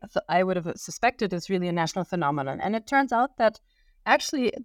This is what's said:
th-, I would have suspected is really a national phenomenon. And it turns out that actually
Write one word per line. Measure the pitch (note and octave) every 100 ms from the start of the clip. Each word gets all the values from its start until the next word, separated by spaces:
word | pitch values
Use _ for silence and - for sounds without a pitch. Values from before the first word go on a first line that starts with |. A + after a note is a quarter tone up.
| -
th-, | - -
I | F3
would | F#3 F3+
have | E3 -
suspected | - - A#3+ C4 G#3
is | F3 -
really | F#3 F3
a |
national | E3+ D#3+ F#3+
phenomenon. | F3 F3+ C#3+ D3 C3+ C#3
And | F#3+ A3
it | -
turns | C4+ C4+
out | A#3 C4 -
that | A3 - _ _ _ _
actually | G#3+ D4 - C#4+ A#3+ -